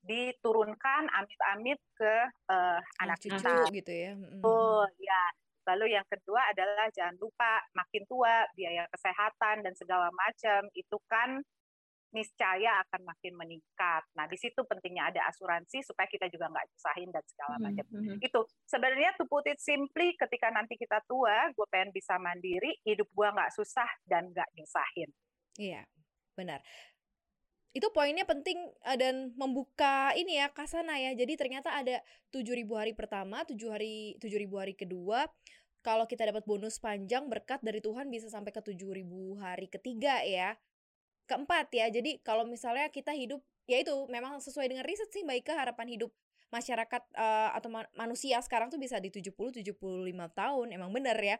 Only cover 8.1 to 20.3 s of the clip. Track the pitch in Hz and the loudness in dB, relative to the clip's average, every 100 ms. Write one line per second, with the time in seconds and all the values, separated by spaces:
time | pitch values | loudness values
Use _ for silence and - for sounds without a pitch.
8.1 | 254 233 226 220 - 175 170 170 - 190 | 4 6 6 4 -2 -4 -2 -4 -4 -2
9.1 | 185 214 - 220 214 202 190 180 185 175 | 2 0 2 0 2 -2 -6 0 2 2
10.1 | 180 202 - 220 202 202 180 - 208 _ | 2 -2 0 2 2 2 -10 -6 -6 _
11.1 | 226 247 262 285 _ _ _ _ _ _ | 0 2 -2 -8 _ _ _ _ _ _
12.1 | 220 220 _ 202 185 226 196 185 185 180 | -8 -8 _ 0 4 4 4 2 -6 -8
13.1 | 165 185 175 165 165 _ - 180 160 - | -12 -12 -10 -12 -14 _ -2 0 0 -2
14.1 | - 156 185 240 - - 190 180 175 156 | -8 -6 -4 -4 -4 -2 -4 -4 -2 0
15.1 | 180 - - 185 170 175 262 277 - 190 | 0 -2 -2 -2 -2 -2 -8 -6 -2 -2
16.1 | 202 185 170 160 156 - _ 165 165 180 | -2 -4 -4 -4 -2 -6 _ -4 -2 -4
17.1 | 170 - - 147 147 208 202 - 208 214 | -8 -8 -10 -8 -4 -4 -4 -6 -6 -6
18.1 | 202 254 226 226 _ - 262 254 262 339 | -2 0 2 0 _ -4 0 2 4 2
19.1 | 370 294 294 294 285 - 285 277 - 349 | 2 0 0 0 -2 0 0 0 2 2
20.1 | 349 254 | 4 0